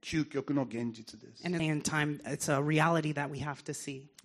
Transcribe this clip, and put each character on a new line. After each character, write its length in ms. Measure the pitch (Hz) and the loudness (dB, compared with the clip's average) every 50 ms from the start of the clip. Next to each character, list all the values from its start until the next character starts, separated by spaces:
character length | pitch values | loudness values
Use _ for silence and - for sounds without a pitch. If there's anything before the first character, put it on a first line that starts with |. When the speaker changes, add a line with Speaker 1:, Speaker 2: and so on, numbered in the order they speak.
Speaker 1:
究 240 | - - 165 156 147 | -8 -2 0 0 0
極 280 | - - 139 131 - 139 | 0 -2 -4 -2 0 2
の 100 | 143 131 | 2 2
現 300 | 113 110 117 117 117 110 | 0 -2 -4 -4 -4 -4
実 260 | - 113 - - 110 | -8 -12 -16 -18 -18
で 80 | - 120 117 | -18 -20 -14
す。 100 | - - | -8 -4
Speaker 2:
And 160 | 175 180 170 | -2 0 2
in 200 | 160 156 151 151 | 2 2 2 2
time, 400 | 143 - 160 151 147 147 147 139 - | 0 0 2 2 2 2 0 -4 -4
it's 260 | 135 139 - - 160 | -6 -6 -2 0 2
a 120 | 147 139 | 2 2
reality 520 | 143 151 156 151 156 165 170 160 151 151 147 | 4 4 4 6 6 6 4 4 2 0 -2
that 160 | 143 - 147 | -2 -4 -4
we 100 | 147 135 | -4 -6
have 240 | 143 151 139 - - | -6 -6 -6 -6 -8
to 100 | - 143 | -8 -8
see. 300 | - - 147 139 135 139 - _ - | -8 -8 -8 -10 -10 -12 -16 _ -18